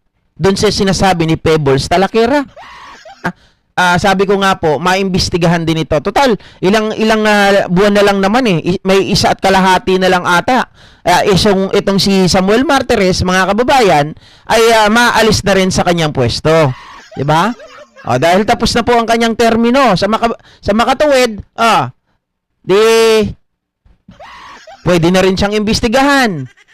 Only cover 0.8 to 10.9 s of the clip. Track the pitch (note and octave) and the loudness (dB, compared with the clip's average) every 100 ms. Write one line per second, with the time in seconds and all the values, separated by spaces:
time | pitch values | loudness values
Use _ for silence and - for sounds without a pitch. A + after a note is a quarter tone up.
0.8 | G3 F3+ G3 F3 D#3+ D#3 E3 D#3+ C3+ C3+ | -2 0 0 0 0 0 0 0 2 -2
1.8 | - F3 F#3+ A3+ A#3 C#4+ C4+ - - - | 0 0 0 0 0 0 -2 -12 -20 -20
2.8 | - - - G5 F3 - _ _ _ - | -20 -20 -20 -12 -12 -12 _ _ _ -2
3.8 | F3+ F3 G3+ F#3+ G3 G3 F#3+ F#3 D#3+ C#3 | 0 2 2 0 0 0 0 0 -2 -2
4.8 | F3+ F#3+ G3 F#3 - F3+ E3 E3+ D#3+ D#3+ | 0 -2 -2 -4 -2 -2 0 0 -2 -4
5.8 | D3+ D3+ G3 C#4 C4+ G3 - - F3 G#3+ | -2 -4 -2 0 0 -2 -6 -6 -2 0
6.8 | G#3+ - A3 A3 G#3+ G#3 G3+ G3 - F3+ | -2 -2 -2 0 0 2 2 2 0 0
7.8 | G3+ G3+ G3+ G3 F#3+ A#3+ A#3+ E3 - F#3+ | 2 2 2 0 0 0 0 -2 -2 -4
8.8 | F#3+ G3 - G3 - - F#3+ F#3+ F#3 F#3 | 0 0 0 -2 -2 -2 0 2 2 0
9.8 | F#3+ F#3 F#3 F3+ F3 F3 G3+ B3 - _ | 0 -2 0 -2 0 -2 0 -2 -4 _
10.8 | - | -20